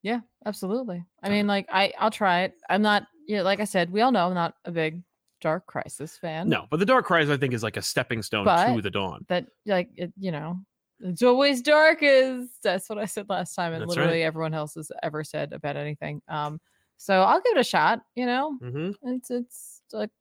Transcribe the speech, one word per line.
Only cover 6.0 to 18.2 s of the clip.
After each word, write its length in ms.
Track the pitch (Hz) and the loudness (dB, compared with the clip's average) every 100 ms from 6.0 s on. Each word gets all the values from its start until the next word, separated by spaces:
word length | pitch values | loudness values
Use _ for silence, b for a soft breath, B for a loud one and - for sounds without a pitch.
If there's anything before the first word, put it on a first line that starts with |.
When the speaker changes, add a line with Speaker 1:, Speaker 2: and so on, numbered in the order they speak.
| 151 - | -14 -10
Speaker 1:
fan. 320 | 170 156 196 | -8 -4 0
Speaker 2:
No, 200 | 113 - | 0 0
but 80 | 156 | 0
the 80 | 190 | 4
Dark 200 | 262 - | 4 4
Crisis, 240 | 170 147 | 2 4
I 60 | 143 | 2
think, 180 | 135 120 | 0 0
is, 80 | |
like, 120 | 113 104 | -2 -4
a 60 | |
stepping 400 | - - 123 110 | -4 -4 -2 -4
stone 240 | - 110 98 | -2 0 4
Speaker 1:
But 260 | 170 208 117 | 4 4 0
Speaker 2:
to 60 | |
the 80 | 98 | -2
Dawn. 340 | 101 95 71 - | -2 -4 -6 -4
Speaker 1:
that, 180 | 180 - _ 208 | -4 -4 _ -2
like, 240 | 190 175 - | -2 -2 -10
it, 180 | 175 190 | -12 -8
you 160 | 190 | -8
know, 280 | 151 156 180 196 _ _ _ | -6 -8 -10 -12 _ _ _
it's 240 | 185 170 | -10 2
always 400 | 247 254 285 254 | 4 6 4 2
darkest. 1000 | 269 302 311 320 294 269 262 254 247 - | 4 6 6 6 6 6 4 -2 -10 -4
That's 260 | 208 185 - | -2 -2 -4
what 120 | 208 | -6
I 60 | 208 | -6
said 240 | - 196 | -6 -4
last 260 | 180 175 - | -4 -4 -4
time, 180 | 175 | -4
and 80 | 165 | -4
Speaker 2:
That's 80 | 170 | -4
Speaker 1:
literally 300 | 175 160 165 | 0 2 2
Speaker 2:
right. 60 | 160 | 0
Speaker 1:
everyone 280 | 160 160 | -2 -4
else 220 | 156 151 165 | -4 -6 -10
has 160 | 151 - | -12 -8
ever 220 | 165 151 | -6 -6
said 300 | 156 151 147 | -8 -6 -6
about 220 | 147 147 143 | -6 -8 -6
anything. 460 | 147 151 151 147 - | -8 -8 -8 -10 -8
Um, 340 | 156 147 156 _ _ _ _ | -6 -6 -8 _ _ _ _
so 260 | - 190 | 0 4
I'll 180 | 196 320 | 4 4
give 160 | 494 359 | 4 2
it 20 | |
a 40 | |
shot, 380 | 240 170 156 226 _ | 2 2 2 0 _
you 140 | - | -6